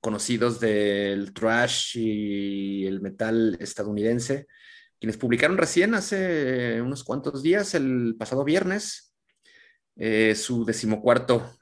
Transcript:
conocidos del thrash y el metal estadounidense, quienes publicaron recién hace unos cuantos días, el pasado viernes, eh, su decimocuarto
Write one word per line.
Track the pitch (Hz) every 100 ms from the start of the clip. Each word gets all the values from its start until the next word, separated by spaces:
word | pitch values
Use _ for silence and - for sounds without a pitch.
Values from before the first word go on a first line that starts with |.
conocidos | 113 104 - 120 120 113
del | 117 104 104 101 101 98 98
thrash | - 110 117 123 - - 120
y | 110 107 104 101 101 98 98 98 95
el | 95
metal | 95 95 110 113 113 90
estadounidense, | 101 - 104 104 110 120 120 139 143 _ - - _ _
quienes | - -
publicaron | 123 120 147 185
recién | 165 175 202
hace | 220 196 196 185 165 131 127 120 113
unos | 123 135
cuantos | - 135 147 139
días, | 151 202 202
el | 170 135 127 117 113
pasado | 113 127
viernes, | 139 175 185 202 - - - _ _ _ _ _ _ _ _ -
eh, | 110 110 110
su | 107 - 120
decimocuarto | 113 110 110 107 120 120 123 117 - -